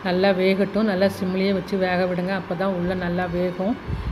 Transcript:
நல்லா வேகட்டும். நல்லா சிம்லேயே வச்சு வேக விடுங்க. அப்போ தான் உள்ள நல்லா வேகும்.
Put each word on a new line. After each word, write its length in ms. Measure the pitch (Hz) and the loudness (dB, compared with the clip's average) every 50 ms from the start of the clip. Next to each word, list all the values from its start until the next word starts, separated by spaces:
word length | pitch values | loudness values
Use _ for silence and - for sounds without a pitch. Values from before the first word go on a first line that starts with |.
| - | -2
நல்லா 280 | 196 180 180 185 202 | 0 0 4 4 4
வேகட்டும். 580 | 196 180 185 190 190 190 202 190 202 196 220 220 | 4 4 4 2 4 4 2 0 2 0 0 2
நல்லா 140 | 190 180 196 | 2 2 2
சிம்லேயே 480 | 196 196 - 208 185 185 190 190 196 202 | 2 0 0 -4 -2 0 0 2 2 0
வச்சு 240 | 190 175 - - 196 | 0 -2 -2 -2 0
வேக 280 | 185 185 180 180 185 | 0 2 2 2 0
விடுங்க. 240 | 180 180 175 175 180 | 0 0 -2 -2 -2
அப்போ 260 | 196 190 175 - 180 | -2 -4 -4 -4 -4
தான் 200 | 165 190 196 196 175 | -2 -2 -2 0 0
உள்ள 140 | 175 180 190 | -2 -2 -2
நல்லா 320 | 185 180 175 175 175 180 | -2 -2 -2 -2 -2 -2
வேகும். 500 | 165 170 180 180 180 175 - 190 202 254 - - - - - - - | -2 -2 -2 -2 -2 -2 -2 -2 -2 -2 -2 -4 -6 -6 -4 -2 -4